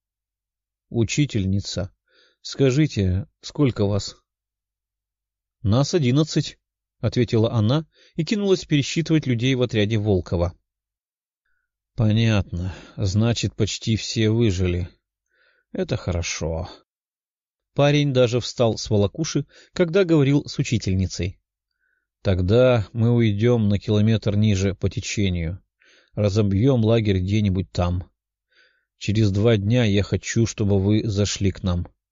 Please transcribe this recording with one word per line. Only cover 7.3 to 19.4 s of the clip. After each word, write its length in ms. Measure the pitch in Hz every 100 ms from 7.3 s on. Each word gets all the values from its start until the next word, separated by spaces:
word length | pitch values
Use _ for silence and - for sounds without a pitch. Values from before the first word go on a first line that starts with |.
| 113 113
она 340 | 117 107 147 160 _ _ -
и 100 | 156
кинулась 400 | 214 202 170 -
пересчитывать 600 | 147 - 165 156 160 135
людей 280 | 117 131 127
в 60 |
отряде 360 | 123 110 104 110
Волкова. 600 | 107 95 - 87 87 - _ _ _ _ _ _ _ _ _ _ _ _ _ -
"Понятно. 800 | 110 110 113 107 - 87 92 - - -
Значит, 600 | 101 98 117 113 104 -
почти 400 | 101 - - 107
все 340 | - 117 107
выжили. 600 | 113 113 90 90 87 85 _ _ _ _ _ _ _ _
Это 260 | 190 175 123
хорошо". 720 | - 87 85 - 80 80 - - _ _ _ _ _ _ _ _ _
Парень 380 | - 143 147 143
даже 300 | 127 120 120
встал 360 | - - 117 101
с 120 | -
волокуши, 560 | 107 101 - 160 151